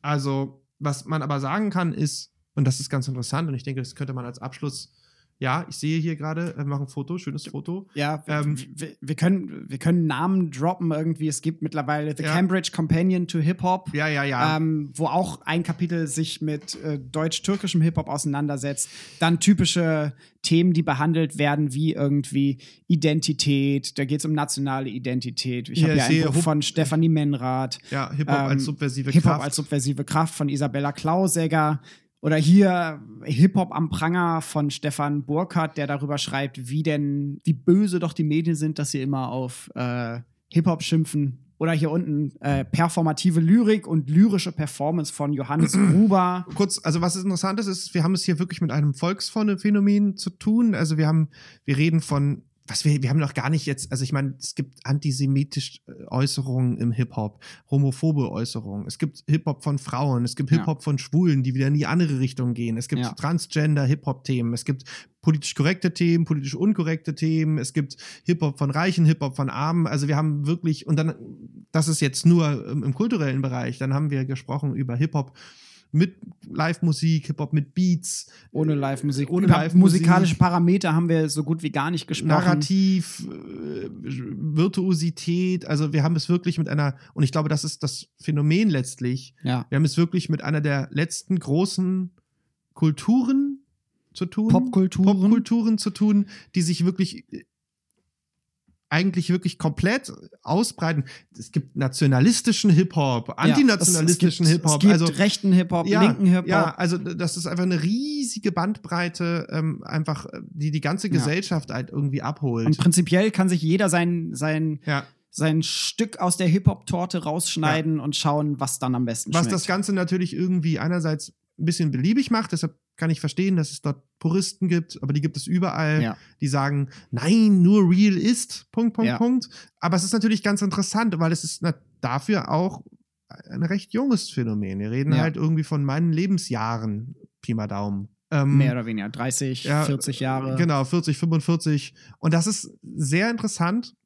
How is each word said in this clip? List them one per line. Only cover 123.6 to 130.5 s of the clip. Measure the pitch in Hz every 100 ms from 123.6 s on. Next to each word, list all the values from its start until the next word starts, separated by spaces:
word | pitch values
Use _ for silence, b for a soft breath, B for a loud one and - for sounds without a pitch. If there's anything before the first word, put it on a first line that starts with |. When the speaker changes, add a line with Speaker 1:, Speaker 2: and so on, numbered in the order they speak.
| 151
Speaker 1:
es | -
dort | 151 139 _ _
Puristen | 165 180 185 - 185
gibt, | 170 165 -
aber | 143
die | 147
gibt | 151 147
es | -
überall, | 175 180 - 156 151
Speaker 2:
Ja. | 117 - b b
Speaker 1:
die | 147
sagen, | 139 139 143 135 B B
"Nein, | 123 147 220 220 190
nur | 175 208 185
real | 180 208 190
ist, | 214 240 - - -
Punkt, | - 233
Punkt, | 220 226
Speaker 2:
Ja. | 240
Speaker 1:
Punkt." | 233 254 - B B _
Aber | 170 180
es |
ist | 185
natürlich | 226 214 214
ganz | 208